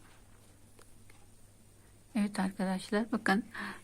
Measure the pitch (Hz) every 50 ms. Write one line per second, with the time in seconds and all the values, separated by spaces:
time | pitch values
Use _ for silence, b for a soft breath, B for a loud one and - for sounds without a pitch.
0 | - - - - - - - - - - - - - - - - - - - -
1 | - - - - - - - - - - - - - - - - - - - -
2 | - - - 226 202 202 202 - 190 190 - - 185 190 190 190 - - 214 208
3 | 233 220 - 214 - - 190 214 - B B B B B B B